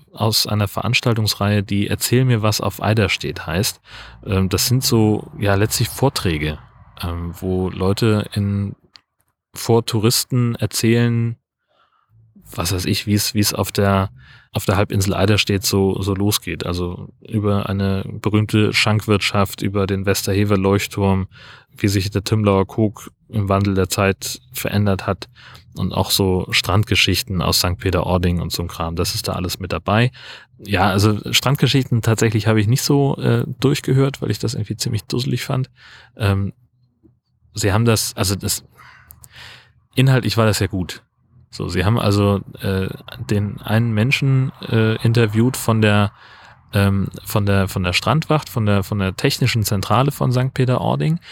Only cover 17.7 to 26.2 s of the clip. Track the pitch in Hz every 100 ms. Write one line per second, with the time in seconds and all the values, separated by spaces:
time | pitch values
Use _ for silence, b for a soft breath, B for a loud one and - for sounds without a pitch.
17.7 | 98 98 95 98 101 104 107 107 107 104
18.7 | 104 - 107 - 101 - 104 95 - 104
19.7 | 101 98 98 98 95 - 98 101 98 98
20.7 | 98 - - 98 95 92 B B B B
21.7 | - 104 98 95 101 98 110 101 98 98
22.7 | - 107 - - - _ 107 98 98 101
23.7 | 95 92 - 98 95 - - _ - -
24.7 | 101 104 95 - 95 - B B B B
25.7 | - 92 - 95 -